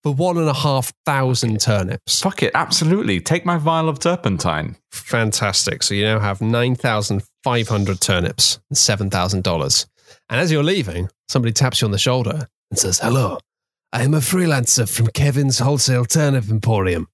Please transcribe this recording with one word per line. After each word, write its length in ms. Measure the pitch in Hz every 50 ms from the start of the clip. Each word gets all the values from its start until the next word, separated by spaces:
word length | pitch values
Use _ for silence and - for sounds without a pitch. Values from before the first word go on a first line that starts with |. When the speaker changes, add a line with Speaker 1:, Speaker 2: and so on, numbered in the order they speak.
| _
Speaker 1:
for 100 | 151 139
one 240 | 131 175 180 175
and 120 | 170 160 151
a 40 | 135
half 400 | 147 - 147 139 135 127 - - _ _
thousand 540 | 156 143 139 131 131 127 - - 113 110 104
turnips. 600 | - 113 107 101 92 92 90 - _ - - -
Speaker 2:
Fuck 200 | - 196 - - -
it, 80 | - -
absolutely. 640 | 151 165 - - - 165 156 180 208 - 208 196 175
Take 240 | - - 160 175 -
my 120 | 180 175
vial 300 | 165 147 165 160 165 160 160
of 100 | 147 127
turpentine. 760 | - 170 175 175 - 104 95 - - 87 78 78 78 82 87 _ _ _
Speaker 1:
Fantastic. 920 | - - - - - 117 113 107 107 - 113 101 98 - - 101 - - -
So 100 | - 101
you 100 | 101 104
now 160 | 107 110 107
have 220 | 104 101 98 98
nine 340 | 110 110 117 120 123 127 127
thousand 480 | 123 - 127 110 107 104 - 107 98 - - _ _ -
five 240 | 131 120 120 110
hundred 320 | - 113 104 101 98 95 90
turnips 580 | - - 98 87 - - - - - - - - _ _
and 80 | 143
seven 320 | - - - 107 95 101 95
thousand 340 | 92 92 90 92 101 92 90
dollars. 420 | 92 85 80 69 69 - - - _ _ _ _ - - _ _ -
And 100 | 113 123
as 120 | - -
you're 120 | 156 151 143
leaving, 460 | 160 196 196 131 92 78 87 90 92 _ _ _
somebody 260 | - - 131 120 117 107
taps 280 | - 135 127 - -
you 40 | 120
on 60 | 107
the 60 | 98 98
shoulder 480 | - 131 123 131 120 - - 156 127 - _ _ _ _
and 80 | 101 -
says, 180 | - 95 87 -
"Hello, 380 | - 117 120 135 127 - 92 - _ _ _ _ _ _ _ _ _ _ -
I 80 | 127 123
am 100 | 139 151
a 20 | 156
freelancer 680 | 123 - - 185 180 165 147 131 120 - - 131 117 -
from 160 | - - 117
Kevin's 520 | 113 - - 139 147 123 139 143 135 127 -
Wholesale 460 | 123 139 147 131 - 135 127 123 123
Turnip 440 | - - 160 151 143 139 131 107 101
Emporium. 580 | 113 107 104 117 113 101 95 92 87 82 82 -